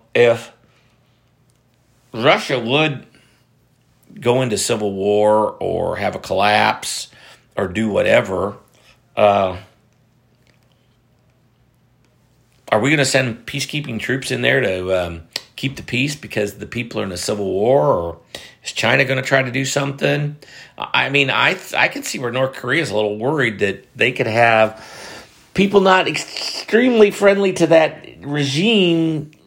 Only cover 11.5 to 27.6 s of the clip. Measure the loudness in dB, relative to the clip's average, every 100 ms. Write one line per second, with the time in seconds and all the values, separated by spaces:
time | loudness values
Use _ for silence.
11.5 | _ _ _ _ _ _ _ _ _ _
12.5 | _ -2 0 2 2 2 0 -2 -6 -10
13.5 | -10 -8 -8 -8 -8 -4 -6 -4 -2 0
14.5 | 2 0 -2 -2 -2 -2 -8 -12 -14 -14
15.5 | -8 -8 -8 -6 -4 -4 -6 -8 -6 -6
16.5 | -6 -10 -10 -8 -6 -6 -6 -6 -4 -2
17.5 | 0 2 2 2 0 -2 -10 _ -20 -20
18.5 | -18 -12 -2 0 2 2 -2 -4 -4 -4
19.5 | -4 -4 -4 -4 -2 -2 0 -4 -8 -18
20.5 | -20 -20 -14 -4 -2 0 0 2 2 0
21.5 | 0 -6 -2 -2 -2 -8 -6 -4 -2 -4
22.5 | -4 -4 -2 -2 -2 -2 -2 -2 0 -2
23.5 | 0 -2 -4 -8 -2 -2 0 0 4 4
24.5 | 6 2 0 -18 -18 -18 -18 -20 _ _
25.5 | 0 2 4 4 4 2 -4 -8 -10 -10
26.5 | -10 -2 2 4 6 4 6 4 4 2
27.5 | 2